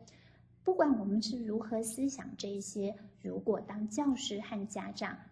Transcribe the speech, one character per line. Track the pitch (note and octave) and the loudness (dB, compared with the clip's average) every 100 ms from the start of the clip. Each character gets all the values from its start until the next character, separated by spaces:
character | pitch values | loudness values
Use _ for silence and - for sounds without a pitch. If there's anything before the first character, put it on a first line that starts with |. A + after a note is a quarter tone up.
| - - - - - - | -18 -20 -20 -20 -20 -2
不 | - F#4 | 2 6
管 | D4+ A#3 | 6 6
我 | G3 | 4
们 | G#3 | 2
是 | G#3+ B3 | 2 -2
如 | A3+ G#3+ | -2 -2
何 | G#3+ A3+ | 0 0
思 | A3+ - C4+ | 0 0 0
想 | - - - | -2 -8 -6
这 | G3+ | -4
一 | G3+ | -4
些， | G3 G#3+ G3 G#3 - - | -4 -2 -2 -2 -10 -10
如 | F#3+ F#3+ | -6 -2
果 | G#3 G3 | 2 0
当 | - G#3 G#3+ | -2 -4 -2
教 | - C#4+ | 2 2
师 | B3 - G3+ | 2 0 -4
和 | G#3+ G#3+ G3+ | -4 -4 -4
家 | G3+ F#3+ | -4 -6
长 | G3+ G3 F#3 - | -4 -6 -6 -12